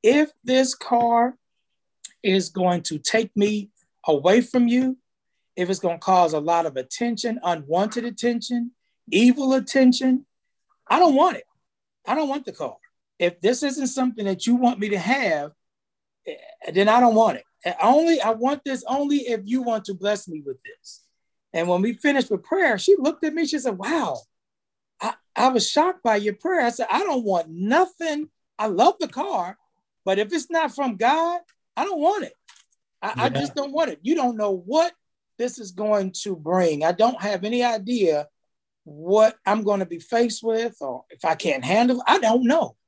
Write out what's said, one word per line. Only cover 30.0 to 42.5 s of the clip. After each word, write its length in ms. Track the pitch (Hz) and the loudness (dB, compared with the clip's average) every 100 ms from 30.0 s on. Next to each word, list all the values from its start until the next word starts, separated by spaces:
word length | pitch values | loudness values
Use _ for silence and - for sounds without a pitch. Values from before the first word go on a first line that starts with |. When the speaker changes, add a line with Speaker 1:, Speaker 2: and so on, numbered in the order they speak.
Speaker 1:
but 140 | - 196 | -2 -2
if 140 | 208 | 0
it's 180 | 330 262 | -4 -4
not 240 | 330 311 | -2 -2
from 220 | - 269 196 | -2 -6 0
God, 440 | 233 311 339 349 - _ _ - | 0 2 0 -4 -10 _ _ -6
I 80 | |
don't 160 | 349 349 | -4 0
want 240 | 311 415 | 0 0
it. 100 | - _ _ - _ _ _ _ | -6 _ _ -20 _ _ _ _
I, 140 | 208 - | -10 -2
I 80 | |
Speaker 2:
Yeah. 160 | 254 269 | -2 -2
Speaker 1:
just 140 | 285 | -4
don't 180 | 294 277 | -6 -6
want 180 | 285 302 | -4 -4
it. 100 | 156 | -4
You 120 | 196 | -2
don't 220 | 330 254 226 | 0 -2 -2
know 140 | 208 | -4
what 420 | 190 175 294 339 _ _ _ _ _ | -4 -2 0 0 _ _ _ _ _
this 200 | 247 247 | -8 -6
is 140 | 202 | -16
going 400 | 180 214 208 190 185 | -6 0 0 0 -6
to 140 | 208 180 | -8 -8
bring. 480 | 156 185 175 147 | -2 2 2 2
I 80 | 160 | 0
don't 280 | 175 226 247 | 2 2 2
have 240 | 196 196 | -4 -4
any 200 | 202 240 | -4 -2
idea 640 | 240 220 196 247 180 151 147 _ _ _ _ _ | 0 -2 -4 0 2 0 -4 _ _ _ _ _
what 520 | - 147 170 208 220 - - | -20 -14 0 4 4 2 -2
I'm 160 | 214 | 0
gonna 220 | 208 202 180 | 0 -2 -4
be 120 | 170 | -10
faced 440 | - 233 240 220 | -4 0 0 -2
with, 340 | 226 226 233 - | -4 -2 -4 -8
or 240 | 139 123 _ | -10 -10 _
if 140 | - | -6
I 100 | - | -4
can't 300 | 160 - 135 | -2 -2 -4
handle 340 | 127 202 247 247 | 0 2 2 2
it. 60 | - | 2
I 120 | 349 | 2
don't 260 | 226 233 | 4 2
know." 320 | 240 | 2